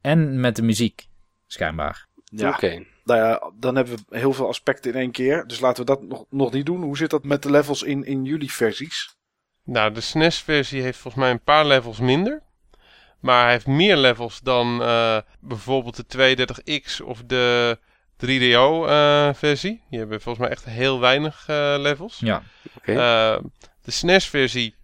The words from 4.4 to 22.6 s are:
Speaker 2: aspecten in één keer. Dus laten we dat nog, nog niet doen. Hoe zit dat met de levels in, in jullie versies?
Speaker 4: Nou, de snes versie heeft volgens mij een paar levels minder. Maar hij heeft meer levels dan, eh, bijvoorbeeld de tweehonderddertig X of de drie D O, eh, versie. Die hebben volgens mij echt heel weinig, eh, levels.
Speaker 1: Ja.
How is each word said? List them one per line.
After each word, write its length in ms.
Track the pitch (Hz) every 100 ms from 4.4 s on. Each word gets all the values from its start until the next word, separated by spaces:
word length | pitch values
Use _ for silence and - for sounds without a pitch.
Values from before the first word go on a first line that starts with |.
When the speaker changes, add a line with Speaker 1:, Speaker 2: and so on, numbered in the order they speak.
| 120
Speaker 2:
aspecten 440 | 117 - 135 127
in 60 | 123
één 100 | 127
keer. 360 | 120 127 160 117
Dus 140 | 117
laten 240 | 127 123 123
we 40 |
dat 80 | 139
nog, 220 | 95 131 -
nog 220 | 139 131
niet 140 | 127 143
doen. 160 | 180
Hoe 140 | 160 143
zit 140 | 160
dat 140 | 151
met 180 | 135 143
de 80 | 143
levels 320 | 143 147 143
in, 220 | - 143
in 200 | 135 135
jullie 280 | 131 156 139
versies? 640 | - 113 - 160 - - _ _ _ _ _
Speaker 4:
Nou, 280 | - 120 107
de 80 | 110
snes 380 | - 156 165 -
versie 400 | - 151 135 139
heeft 160 | 127 123
volgens 240 | - -
mij 80 | 131
een 100 | 120
paar 240 | - 147 151
levels 320 | 135 117 107
minder. 420 | 127 135 202 311 _ _ _ _ _ _ _ _
Maar 220 | 127 123
hij 100 | 120
heeft 140 | 120 131
meer 300 | 139 196 170
levels 440 | 131 117 117 -
dan, 420 | 123 123 120 120
eh, 360 | 120 117 113 110 - _
bijvoorbeeld 560 | 135 117 123 135 120 117
de 100 | 117
tweehonderddertig 760 | 127 131 131 127 123 - 151
X 200 | - -
of 220 | - 117 120
de 520 | 127 123 120 120 113 _ _ _ _
drie 360 | 123 131 123
D 40 | 120
O, 300 | 135 160 151
eh, 480 | 147 147 147 147
versie. 480 | 139 151 143 185 226 _
Die 80 | 120
hebben 220 | 110 107
volgens 240 | - 113
mij 100 | 123 -
echt 80 |
heel 360 | 123 113 131 131
weinig, 440 | 127 135 151 - -
eh, 260 | 151 143 143
levels. 400 | 143 143 202 -
Speaker 1:
Ja. 240 | 113 98 - _